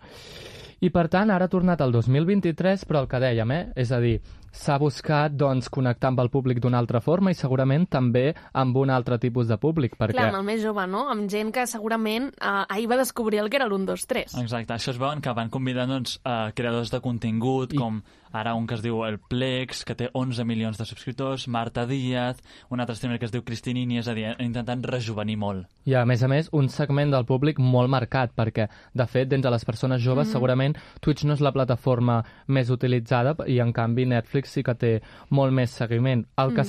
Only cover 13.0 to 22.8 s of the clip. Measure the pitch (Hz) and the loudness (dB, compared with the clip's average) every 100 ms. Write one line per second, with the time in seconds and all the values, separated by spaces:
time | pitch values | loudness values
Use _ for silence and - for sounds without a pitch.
13 | 254 - 220 208 214 277 240 196 185 180 | 0 -2 0 0 0 0 0 -2 -2 -4
14 | - 240 - 127 117 120 113 117 - 123 | -4 -4 -4 -6 -4 -4 -4 -6 -6 -4
15 | 135 147 139 117 113 135 127 123 127 135 | -4 -4 -4 -4 -4 -4 -2 -2 -2 -2
16 | 117 - 131 117 107 - 120 117 113 127 | -6 -8 -4 -2 -2 -2 -2 -2 -2 -4
17 | 127 117 120 110 123 131 127 143 117 107 | -2 -4 -2 0 0 0 -2 -2 -2 -4
18 | - - _ 110 113 117 113 117 117 113 | -10 -20 _ -6 -4 -2 -4 -4 -2 -2
19 | 110 104 - 123 131 127 127 - - - | -4 -6 -4 -2 -2 -2 -6 -8 -8 -6
20 | 123 131 127 117 117 113 113 104 110 - | -4 -4 -4 -2 -2 -2 -2 -4 -8 -10
21 | - 120 135 135 127 117 117 - 120 139 | -10 -6 -4 -4 -4 -4 -4 -4 -4 -2
22 | 127 123 123 123 - - - 123 | -2 -2 -2 -6 -14 -20 -8 -6